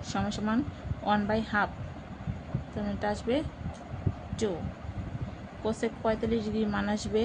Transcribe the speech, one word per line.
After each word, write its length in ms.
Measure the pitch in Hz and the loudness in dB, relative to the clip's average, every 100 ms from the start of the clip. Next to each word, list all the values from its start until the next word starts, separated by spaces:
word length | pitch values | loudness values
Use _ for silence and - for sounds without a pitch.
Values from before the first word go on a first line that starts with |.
| - | -2
সমান 200 | 202 196 208 | 0 0 0
সমান 220 | 214 226 294 - - - 196 | 2 4 2 -4 -4 -2 4
one 100 | 208 202 | 4 6
by 100 | 220 220 | 2 4
half, 200 | 214 185 - - - - - - - - - - | 2 2 0 -8 -8 -10 -8 -4 -4 -2 -4 -2
তাহলে 200 | - 208 196 | -2 -2 0
এটা 120 | 208 | 0
আসবে 220 | 208 - 269 311 - - - - - - - - - | 0 2 2 0 -4 -6 -6 -8 0 0 0 -6 0
টু। 120 | 214 165 185 - - - - - - - - - | 0 0 -4 -6 -8 -6 -6 -4 -6 -6 -10 -4
cosec 280 | 214 226 233 226 | -2 0 0 2
পঁয়তাল্লিশ 380 | 226 220 226 226 214 | 2 2 2 2 2
ডিগ্রি 180 | 214 214 202 | 2 2 2
মান 100 | 202 208 | 2 0
আসবে 280 | 214 214 | 2 4